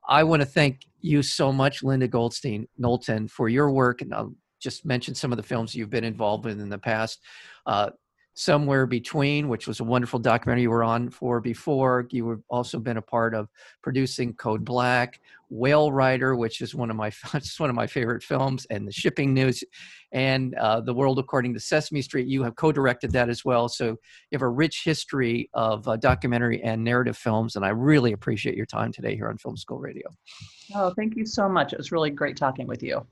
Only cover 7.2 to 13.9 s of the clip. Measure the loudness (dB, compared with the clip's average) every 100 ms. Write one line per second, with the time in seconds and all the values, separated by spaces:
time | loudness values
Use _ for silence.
7.2 | -18 -20 -20 -12 -2 0 0 -2 _ _
8.2 | _ -8 2 2 4 2 2 0 -2 0
9.2 | 2 2 -2 -4 -4 -6 0 0 0 -2
10.2 | 2 2 2 2 2 2 2 0 -2 -6
11.2 | -2 -2 -2 -6 -2 2 4 2 0 -4
12.2 | -4 -6 -4 -4 -4 -6 -4 -6 -2 0
13.2 | 2 0 -6 _ -20 _ -4